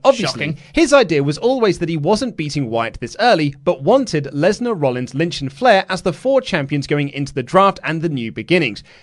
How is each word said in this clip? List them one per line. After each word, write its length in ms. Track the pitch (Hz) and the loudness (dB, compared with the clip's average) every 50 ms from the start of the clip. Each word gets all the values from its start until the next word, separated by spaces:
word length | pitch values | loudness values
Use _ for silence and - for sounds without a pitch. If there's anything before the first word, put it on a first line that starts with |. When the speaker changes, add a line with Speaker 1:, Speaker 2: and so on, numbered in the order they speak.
| - | 2
Speaker 1:
obviously. 440 | 262 262 233 196 139 - 131 147 | 2 2 2 2 -4 -4 -4 -6
Speaker 2:
Shocking. 120 | 196 180 - - - - | -6 -6 -8 -10 -6 0
Speaker 1:
His 200 | 294 330 254 285 | 0 2 6 6
idea 300 | 285 240 160 165 143 139 | 4 6 4 2 0 0
was 160 | 143 147 - | 0 -2 -2
always 400 | - 240 269 262 226 208 170 170 | 0 0 0 2 2 0 0 0
that 100 | 175 160 | -2 -4
he 80 | 170 | -4
wasn't 400 | 156 143 165 214 208 269 240 185 | -2 0 0 0 0 -2 -6 -6
beating 320 | - 160 147 143 151 135 113 | -8 -8 -6 -4 -4 -4 -2
Wyatt 300 | 110 117 113 113 107 - | -2 -2 -2 -2 -6 -8
this 180 | - 117 - - | -12 -10 -6 -2
early, 340 | 214 247 220 165 156 143 139 - - | 2 2 2 2 2 -2 -4 -4 -2
but 220 | 180 175 175 139 | -2 -2 0 2
wanted 400 | 165 233 277 269 - - 151 139 - - | 2 4 2 2 0 -2 -4 -4 -4 -4
Lesnar, 420 | 143 151 190 208 208 240 240 226 | 0 2 2 2 0 -2 -4 -2
Rollins, 380 | 165 143 131 123 123 127 120 - | 0 0 -2 0 -2 -6 -6 -4
Lynch, 260 | 135 165 175 - - | -2 -2 -2 -4 -6
and 120 | - 156 - | -8 -8 -6
Flair 340 | - 247 254 214 190 - - | 0 4 4 4 4 2 0
as 140 | 180 185 - | -6 -4 -4
the 100 | 190 165 | -4 -4
four 280 | - - 254 269 262 | -2 -2 0 2 2
champions 480 | 262 - - 160 139 135 147 143 139 - | 0 0 -4 -4 -4 -2 -4 -4 -2 -2
going 220 | 156 147 143 139 | -2 -2 -2 -4
into 220 | 139 139 139 135 - | -4 -6 -8 -6 -6
the 120 | 139 127 | -8 -6
draft 340 | 120 - 190 196 196 185 - - | 0 2 4 4 4 2 -2 -6
and 180 | 135 160 165 156 | -6 -6 -4 -4
the 60 | 175 | -4
new 240 | 147 131 117 110 - | -4 -4 -6 -6 -8
beginnings. 500 | 113 110 - 165 185 156 120 101 - - - - - | -8 -2 0 2 2 2 0 -4 -8 -16 -20 -20 -20